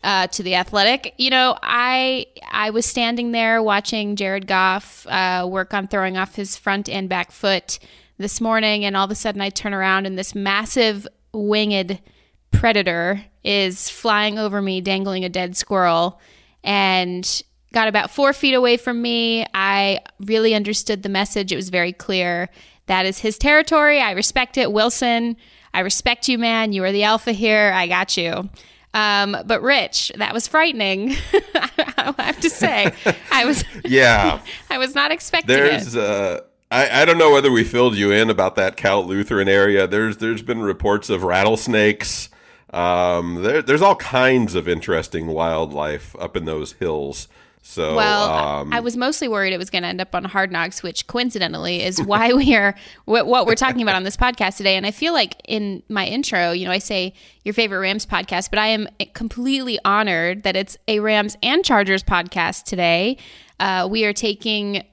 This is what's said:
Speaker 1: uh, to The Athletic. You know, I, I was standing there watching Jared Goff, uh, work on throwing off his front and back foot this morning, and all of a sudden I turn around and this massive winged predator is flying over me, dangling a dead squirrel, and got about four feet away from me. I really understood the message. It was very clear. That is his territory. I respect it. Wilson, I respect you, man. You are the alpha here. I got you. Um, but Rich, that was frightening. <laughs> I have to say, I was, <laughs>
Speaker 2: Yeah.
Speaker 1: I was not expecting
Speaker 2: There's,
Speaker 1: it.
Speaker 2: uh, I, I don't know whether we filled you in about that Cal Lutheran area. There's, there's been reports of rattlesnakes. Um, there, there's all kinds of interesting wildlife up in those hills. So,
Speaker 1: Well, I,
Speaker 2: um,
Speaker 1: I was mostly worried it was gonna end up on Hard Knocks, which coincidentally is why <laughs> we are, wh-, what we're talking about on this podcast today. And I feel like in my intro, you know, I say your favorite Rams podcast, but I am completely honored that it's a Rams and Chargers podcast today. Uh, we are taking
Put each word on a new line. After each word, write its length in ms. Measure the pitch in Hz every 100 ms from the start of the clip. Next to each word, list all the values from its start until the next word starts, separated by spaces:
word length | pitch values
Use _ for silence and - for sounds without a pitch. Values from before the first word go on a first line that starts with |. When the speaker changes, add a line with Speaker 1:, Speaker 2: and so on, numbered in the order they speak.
Speaker 1:
uh, 240 | 185 196 185
to 160 | -
The 100 | 180
Athletic. 580 | 180 185 208 202 269 - -
You 120 | 254
know, 280 | 262 254 -
I, 640 | - 240 247 262 262 262 - - -
I 220 | - 214
was 160 | 220 233
standing 460 | - 233 240 240
there 280 | 233 226 226
watching 540 | 220 202 208 220 208
Jared 320 | 202 196 196 190
Goff, 580 | 190 190 190 - - -
uh, 360 | 185 185 180 180
work 240 | 190 185
on 140 | 208 190
throwing 280 | 208 190 190
off 200 | 185 -
his 200 | 196 -
front 320 | - 196 202
and 200 | 196 190
back 240 | 185 175
foot 480 | - 202 190 - - - - _ _
this 240 | 202 -
morning, 440 | 226 220 214 208
and 120 | 202 196
all 80 | 196
of 40 |
a 60 | 208
sudden 240 | 220 202
I 100 | 196
turn 240 | - 214
around 320 | 196 190 190 196
and 100 | 190
this 200 | 190 208
massive 720 | 196 196 226 - 226 208 202 _ _
winged 680 | 220 208 214 208 202 185 190 _ _ _ _ _
predator 720 | - 233 208 185 170 170 202 208 _
is 480 | - 202 190 185 -
flying 480 | - 233 208 208 214
over 240 | 214 202
me, 180 | 196 185
dangling 440 | 185 190 196 185
a 40 | 185
dead 280 | 185 180 185
squirrel, 640 | - 196 180 165 175 - _ _ _ _
and 800 | - 202 196 185 180 180 185 - - _ _
got 160 | 233 220
about 220 | 214 214
four 200 | - 277
feet 220 | 277 277
away 220 | 262 247 233
from 260 | 247 240
me. 440 | 233 233 226 226 226
I 480 | 190 196 196 196 196 - _
really 340 | 202 220 226
understood 480 | 214 202 214 - 208
the 60 | 196
message. 420 | 190 202 - 196
It 60 | 185
was 140 | 185
very 220 | 180 175
clear. 580 | 180 - 190 175 175 180 - - _ -
That 180 | 190
is 140 | 190 196
his 180 | 220 214
territory. 640 | 285 302 311 320 294 294
I 120 | 233
respect 440 | 185 208 - 247 -
it. 160 | 247
Wilson, 640 | 208 226 240 247 233 233 226 _ _ _
I 60 | 180
respect 480 | 185 - - 240 -
you, 100 | 247
man. 340 | 233 226 220
You 120 | 196
are 80 | 185
the 100 | 202
alpha 280 | 208 220 -
here. 400 | 214 220 214 208
I 120 | 185 175
got 300 | 180 190 -
you. 320 | 170 185 196 - - - _
Um, 420 | 220 214 202 202 202
but 160 | 90 226
Rich, 500 | 247 277 - - - 214
that 160 | 208
was 160 | 226 -
frightening. 640 | 311 330 247 196 190 220
<laughs> 440 | 269 - 392 -
I 600 | 330 262 - 285 - - 285
have 220 | - 311
to 80 | 339
say, 400 | - - 214 196 - 220 - -
I 140 | -
was, 180 | 240 285 -
<laughs> 100 | 196
Speaker 2:
Yeah. 560 | 123 131 123 113 92 76 - - -
Speaker 1:
I 80 | 262
was 160 | 262
not 180 | 277 285
expecting 420 | 320 - 339 269
Speaker 2:
There's, 400 | 262 143 - -
Speaker 1:
it. 80 | 117
Speaker 2:
uh, 380 | 104 101 98 87 - _ _
I, 320 | 120 135 120
I 20 |
don't 140 | 160 170
know 120 | 156
whether 220 | 143 139
we 120 | 120
filled 320 | 107 120 123 104
you 140 | 101
in 200 | 104 110
about 240 | 101 92 -
that 200 | 95 -
Cal 280 | 98 98 90
Lutheran 420 | 98 104 104 98
area. 380 | 98 101 98 95
There's, 300 | 101 110 104
there's 260 | 113 110
been 180 | 113 113
reports 480 | 104 92 104 104 -
of 120 | 95
rattlesnakes. 1080 | 92 90 101 110 - 110 107 104 - - - _ _ - _
Um, 720 | - 87 87 90 87 87 87
there, 200 | 98 151
there's 200 | 123 147
all 140 | 196 190
kinds 580 | - 127 131 131 110
of 120 | 90 80
interesting 580 | 85 - 85 80 85 82
wildlife 880 | 78 82 80 80 73 76 73 - -
up 180 | 87 95
in 100 | 80
those 260 | 78 78
hills. 560 | - 90 76 71 71 - _ _ _
So, 360 | - - 80 78
Speaker 1:
Well, 340 | 208 208 208
I, 300 | 78 151 147
Speaker 2:
um, 120 | 143
Speaker 1:
I 80 | 240
was 160 | 233 240
mostly 320 | 247 302 269
worried 240 | 214 190
it 60 | 185
was 100 | 185
gonna 200 | 185 175
end 120 | 180
up 140 | 185
on 100 | 180
Hard 260 | 185 196 190
Knocks, 320 | 175 165 -
which 240 | 175 - -
coincidentally 760 | 240 247 220 170 156 170 175
is 180 | 185 190
why 320 | 202 202 226
<laughs> 20 |
we 200 | 254 277
are, 200 | 233 202 196 - -
wh-, 220 | - 220 -
what 200 | 247 196
we're 100 | 226
talking 260 | 262 247
about 120 | 220
on 100 | 190
this 120 | 190 -
podcast 400 | 247 247 190 -
today. 200 | 196 190
And 100 | 202
I 40 |
feel 220 | 208 311
like 240 | 330 208 - -
in 360 | 220 202 190 -
my 180 | 208 185
intro, 460 | 233 285 190 175
you 120 | 175
know, 60 | 185
I 80 | 185
say 340 | - 202 185 - - _
your 80 | -
favorite 280 | 208 226 190
Rams 260 | 190 208 -
podcast, 420 | 180 185 180 190
but 80 | 214
I 100 | 214
am 200 | 220 214 _ 208
completely 640 | - 226 - 247 269 254 226
honored 600 | 196 202 214 170 170 196
that 120 | 202 185
it's 220 | 196 - -
a 140 | 214
Rams 360 | 214 214 208 -
and 200 | 240 302
Chargers 400 | 381 233 196 190
podcast 600 | - 185 175 185 170 -
today. 540 | - 185 175 170 202 269 - - - _
Uh, 260 | 196 185 180
we 140 | 214
are 100 | 214
taking 680 | 208 226 208 226 214 202 202 -